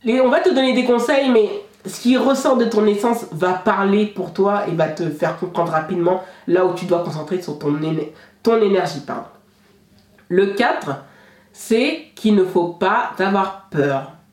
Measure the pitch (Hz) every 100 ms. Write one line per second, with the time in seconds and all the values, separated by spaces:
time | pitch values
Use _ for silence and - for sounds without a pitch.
0 | 233 254 254 302 359 262 262 254 247 240
1 | - 277 269 233 202 202 - _ - -
2 | 240 254 240 262 302 247 226 214 214 202
3 | 247 214 - 156 180 180 - 202 196 202
4 | 208 - 185 - 196 202 202 165 160 -
5 | 165 147 165 - 175 - 165 156 156 175
6 | 170 185 - - - 175 180 170 175 170
7 | 160 151 151 180 - 147 147 147 156 160
8 | - - - _ - 226 208 196 165 151
9 | - 120 - - _ _ _ _ _ _
10 | _ _ _ 175 196 196 240 320 151 135
11 | - - - _ _ - - 220 277 320
12 | - - 220 208 185 185 170 - 190 214
13 | - - 190 202 190 - - 156 143 135
14 | 139 - _